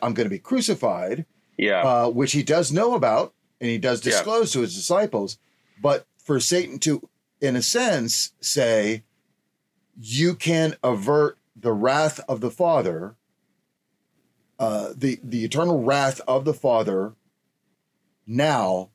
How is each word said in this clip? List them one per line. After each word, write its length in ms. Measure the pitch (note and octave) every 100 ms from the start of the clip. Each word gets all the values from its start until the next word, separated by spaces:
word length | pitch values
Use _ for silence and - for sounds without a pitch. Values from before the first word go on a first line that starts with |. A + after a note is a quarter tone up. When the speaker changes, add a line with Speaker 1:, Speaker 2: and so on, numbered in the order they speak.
Speaker 1:
"I'm 120 | A#2+
gonna 160 | G#2+ A2
be 100 | G2
crucified," 840 | - C4 A3+ F#3+ A2+ F2+ F#2 B2+ D#3+ _ _ -
Speaker 2:
Yeah. 240 | G#2 F#2+
Speaker 1:
uh, 260 | B2+ A#2+ A#2+
which 220 | A#2+ C#3
he 100 | D3
does 280 | C#3 D#3+ E3
know 220 | D#3 A#3 A#3+
about, 380 | B2+ A2 - _ _ -
and 100 | A#2+
he 80 | A2+
does 280 | B2+ A#2+ -
Speaker 2:
Yeah. 60 |
Speaker 1:
disclose 380 | G#2 G3+ A3+ A3+
to 80 | C3
his 120 | A2+ F#2
disciples. 640 | - F3+ G#3+ A2 G2 - _ _ _ -
But 240 | C#3+ C#3 - _
for 220 | - C#3
Satan 400 | - F3 F3+ -
to, 280 | D#3+ C#3 - _ _ _
in 140 | C#3 B2
a 40 |
sense, 720 | - A#3+ B3 D#3+ A#2 - - -
say, 640 | - C#3+ A#2+ A2 G#2 A2+ - _ _ _ _ _ _ _ _ -
"You 360 | A2 B2 E3+ F3
can 420 | D#3+ E3 D#3+ -
avert 540 | B2+ A2 G#2 D3 D3 - _ A2+
the 180 | A#2
wrath 460 | G#2 B2 C#3+ D#3 - -
of 100 | B2+
the 100 | A#2+
Father, 640 | - E3+ D#3 F#2 E2 F#2+ A#2 _ _ _ _ _ _ _ _ _ _ _ _ _ -
uh, 360 | A2+ G#2+ G2+ -
the, 240 | C3 B2
the 200 | B2 A#2
eternal 400 | A2+ C#3 F3 D#3+
wrath 380 | A#2+ C#3+ C3+ C3 -
of 180 | C3 C#3+
the 80 |
Father 600 | D3 C3+ A#2 A2 F#2+ G#2 - _ _ _ _ _ _ _ _ _ _ -
now 600 | A#2 D3+ C3 F#2+ F#2 F#2